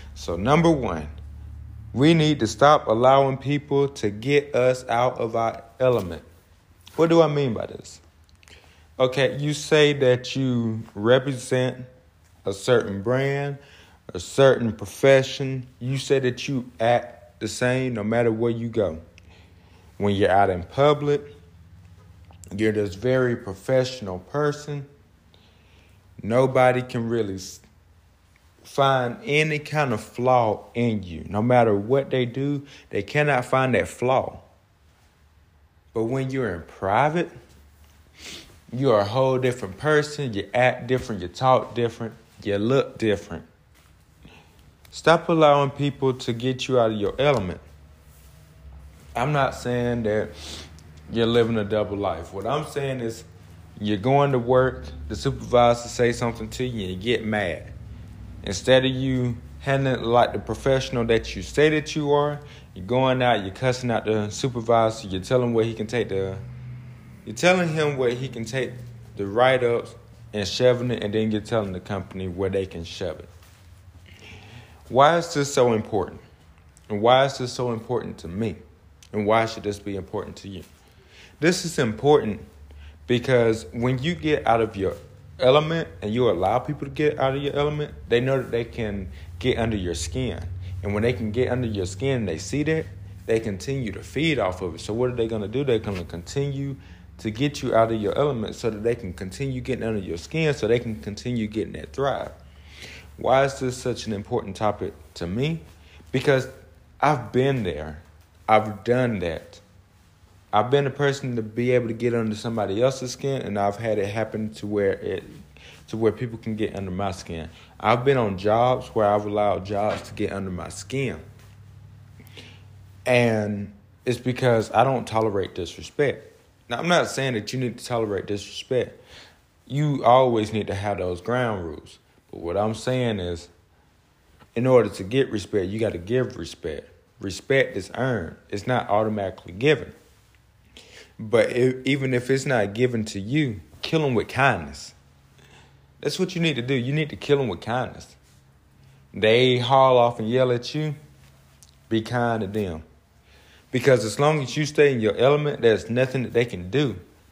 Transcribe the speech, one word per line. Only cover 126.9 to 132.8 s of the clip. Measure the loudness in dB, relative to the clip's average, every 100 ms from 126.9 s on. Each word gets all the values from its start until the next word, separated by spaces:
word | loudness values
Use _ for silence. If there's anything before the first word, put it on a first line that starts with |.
| 2 2
saying | -2 -2
that | -4 -4
you | -4
need | -4 -6
to | -6
tolerate | -4 -2 -4 -4
disrespect. | -6 -8 -14 -4 -2 -2 -8 -20 -20 -20 _ _ _ -8
You | -2 0 2
always | 6 6 6 2 0
need | -2 -4
to |
have | -4 -4 -4
those | -4 -4
ground | -4 -2 -2 -4
rules. | -6 -12 -16 -20 _ _ _
But | -10
what | -4 -2
I'm | -2
saying | -2